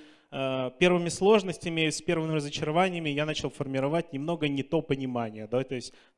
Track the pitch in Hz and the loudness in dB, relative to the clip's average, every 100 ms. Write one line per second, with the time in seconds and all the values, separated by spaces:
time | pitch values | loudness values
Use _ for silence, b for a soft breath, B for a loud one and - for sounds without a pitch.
0 | B B B 139 135 131 127 - 175 175 | B B B -6 -4 -2 -4 2 4 4
1 | 170 160 190 214 190 - 180 165 156 147 | 2 2 6 6 4 -6 -4 0 0 0
2 | - 165 160 156 143 - 156 160 190 175 | -2 0 0 -2 -2 -4 -2 2 2 0
3 | 156 143 151 151 147 - 135 135 139 165 | -4 -2 -2 -2 -6 -6 -4 -2 0 0
4 | - 139 151 170 147 143 135 165 - 135 | -2 -6 -4 -2 -2 0 0 0 0 -2
5 | 131 123 113 107 107 123 131 127 - b | 0 -2 -4 -8 -2 -2 -2 -6 -8 b
6 | b | b